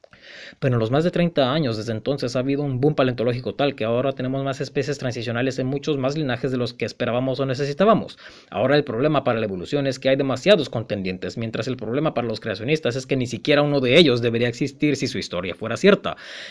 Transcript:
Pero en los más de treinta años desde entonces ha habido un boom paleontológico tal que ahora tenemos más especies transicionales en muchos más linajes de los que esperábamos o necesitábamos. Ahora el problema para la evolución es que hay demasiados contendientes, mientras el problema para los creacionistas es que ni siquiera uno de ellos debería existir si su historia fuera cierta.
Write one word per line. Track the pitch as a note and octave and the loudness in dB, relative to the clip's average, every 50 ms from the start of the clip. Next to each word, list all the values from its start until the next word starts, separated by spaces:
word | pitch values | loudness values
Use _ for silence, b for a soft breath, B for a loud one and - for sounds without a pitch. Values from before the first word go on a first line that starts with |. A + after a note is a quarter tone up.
| _ _ B B B B B B B B B B | _ _ B B B B B B B B B B
Pero | - C3 B2 | 0 0 2
en | A#2 | 2
los | A2 A2 | 2 2
más | B2+ D3 D#3+ | 2 2 2
de | F3+ | 2
treinta | - F3 F3 E3+ E3+ D3+ C3+ B2 C3+ | 2 2 0 2 2 2 2 2 2
años | E3 D#3 B2 A2 G#2+ | 2 0 0 -2 -2
desde | G#2+ A#2+ A#2 | -4 -4 -4
entonces | A2 - B2+ D3 C#3+ - B2 - | -4 -2 -4 -2 -2 -2 -2 -2
ha | C3 | -2
habido | B2 C3+ C#3 C#3 D3 | -2 -2 -2 -2 -2
un | C#3+ C3 B2 | -2 0 2
boom | C3 D3+ D3+ | 2 2 4
paleontológico | - C3+ B2+ B2 B2 A2+ B2 A#2+ B2 B2+ G#2+ - | 4 2 2 2 0 0 -2 -2 -2 -4 -6 -2
tal | - C#3+ C#3+ C3 | 0 0 0 0
que | - A2 | -2 -2
ahora | A2+ A#2 B2 B2+ C3+ | 0 0 0 0 -2
tenemos | C3+ C3+ B2+ B2+ C3+ C3+ C3+ | -2 -4 -4 -4 -4 -2 -2
más | C#3 C3 - | -4 -4 -4
especies | D3 B2 - C#3+ B2+ C#3 C#3+ - | -6 -6 -4 -4 -2 -2 -4 -4
transicionales | C#3 B2+ A2+ A#2+ A2+ A#2+ A#2 A#2 B2+ C3 C3 C3+ | -4 -6 -4 -4 -4 -4 -2 -2 -2 -2 -2 -2
en | C3 B2+ | -2 -2
muchos | C#3 C#3 - D#3 D3+ C3+ | -4 -4 -2 -2 -2 0
más | B2+ C3+ D3 D#3+ | 0 -2 -2 -2
linajes | D#3 B2+ A#2+ A#2+ - C3+ | -2 -2 -2 -2 -2 -2
de | B2+ B2 | -2 -2
los | B2 A2 A#2+ | -2 -4 -4
que | - A#2+ | -6 -6
esperábamos | G#2+ - - B2 A2+ A2+ B2 C3 C3 B2+ B2+ | -6 -4 -4 -2 -2 0 0 0 0 -2 -2
o | C3+ | -2
necesitábamos. | C3+ B2+ A#2+ C#3+ C#3 C#3+ - F#3+ A3 G#3 C#3 F#2+ - - - B B B B B B | -2 -2 -2 -4 -2 0 2 4 4 4 4 2 -4 -10 -18 B B B B B B
Ahora | - G2 A2+ C3 C#3+ | -2 0 2 4 4
el | D3 C#3+ | 4 2
problema | - A2 A2+ C#3 D#3 D#3 C#3 - | 0 0 0 2 2 2 2 2
para | B2 A#2 A2+ | 2 0 0
la | A2 | 0
evolución | G2+ F#2+ F2+ F2 - C#3+ C#3+ C#3 C#3 | -2 -4 -6 -6 -4 -2 -2 0 -2
es | B2 - | -2 0
que | - C3 | 2 2
hay | C3+ C#3 | 2 2
demasiados | C#3+ C3+ B2 - - F#3 G#3 F3 C3+ - | 2 0 -2 0 4 4 4 4 4 0
contendientes, | - A2+ G#2+ - G#2 G2+ F#2 F#2 F#2 F2+ - F#2 - A#2+ | -4 -6 -4 -4 -4 -4 -2 -4 -4 -4 -6 -8 -6 -4
mientras | A2+ A2+ A2 A#2 G#2+ C3 | -6 -4 -4 -4 -4 -4
el | B2 - | -6 -6
problema | G#2+ G#2+ A#2+ C#3+ D#3 D3+ - | -6 -4 -2 0 0 0 0
para | B2+ A#2+ A2+ | -2 -2 -2
los | A2 G#2+ | -4 -4
creacionistas | - A2+ G2 F#2+ G#2+ C3 D#3+ D#3 - A#2+ A#2 C3 | -6 -6 -6 -4 -2 0 0 0 0 0 -2 -2
es | B2+ - | -2 -2
que | C#3 | -2
ni | C3 B2 | -2 -2
siquiera | B2 A#2 G#2 - D3 D3 C#3+ | -2 -4 -2 0 2 4 4
uno | D3 D3 C#3+ C#3+ | 4 2 2 2
de | C3 A#2+ B2+ E3+ | 2 6 8 8
ellos | F3 C#3 A#2+ A#2+ | 8 8 6 4
debería | A#2 A#2+ A2+ A#2 A#2+ A#2+ | 2 2 2 2 0 0
existir | A#2 - D3 C#3 - - D3+ D3 C#3 | 0 -2 -4 -6 -2 0 0 0 2
si | - C#3 A#2+ | 0 -2 -2
su | - G2 | -4 -4
historia | - - - F2 F2+ F#2 E2 | -6 -6 -6 -6 -6 -6 -6
fuera | - G#2+ A2 A#2 A#2 | -6 -6 -6 -2 2
cierta. | - G3+ G3+ - - D#2+ D2+ - B B B B B B | 4 6 6 4 2 -2 -8 -8 B B B B B B